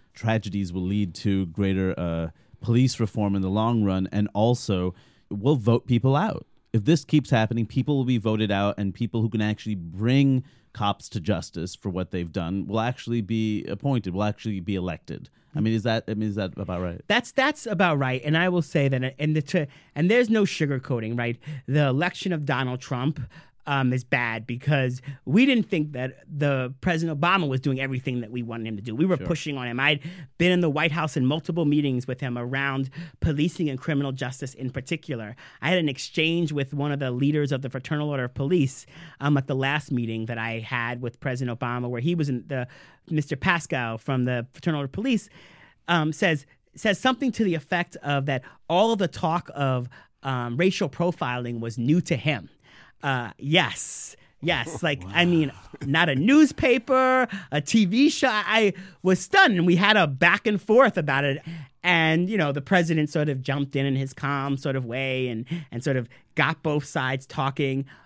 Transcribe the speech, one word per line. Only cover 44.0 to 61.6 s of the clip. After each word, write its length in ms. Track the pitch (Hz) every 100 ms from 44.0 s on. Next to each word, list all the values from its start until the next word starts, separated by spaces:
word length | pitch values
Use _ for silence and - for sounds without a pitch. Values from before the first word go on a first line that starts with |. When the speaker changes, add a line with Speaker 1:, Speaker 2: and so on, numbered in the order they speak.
| - 131
Speaker 2:
the 220 | 123 123 117
Fraternal 280 | - 175 151
Order 60 | 135
of 60 |
Police, 360 | - 254 226 - - - - - _ -
um, 260 | 175 156
says, 340 | 156 190 151 - _ _
says 240 | - 220 190
something 320 | 254 247 269
to 140 | -
the 100 | 208
effect 400 | 165 - 175 170 -
of 240 | 143 139 139
that 160 | 131 - - -
all 240 | 170 226
of 60 | 214
the 100 | 180
talk 420 | - 165 170 -
of, 340 | - 139 127 123 - - _
um, 320 | 135 127 120 120
racial 320 | 190 - 160
profiling 720 | - 175 - 131 123 120 120
was 180 | 113 110
new 220 | 120 175
to 160 | - 135
him. 320 | 156 123 82 _ _ - - _
Uh, 300 | 143 127 117 -
yes. 800 | 139 175 123 - - - - - _ _
Yes. 400 | 156 147 139 -
Speaker 1:
<laughs> 0 |
Speaker 2:
Like, 180 | 165 143 90
I 160 | 156
mean, 260 | 175 165 143 - - -
not 240 | 139 160 175
a 60 |
newspaper, 1120 | 135 196 285 302 - 285 247 254 262 262 262 240 196 175
a 100 | 147
T 240 | - 226
V 240 | 185 226 294
show. 200 | - 269
I, 160 | 214 190
I 260 | 220 208 - - -
was 160 | 180 185
stunned, 380 | - 392 359 180
and 100 | 175
we 80 |
had 220 | 175 202 214
a 100 | 156
back 400 | 131 170 196 233
and 160 | 202
forth 340 | - 226 247 180
about 280 | 147 139
it. 180 | 143 147 165 165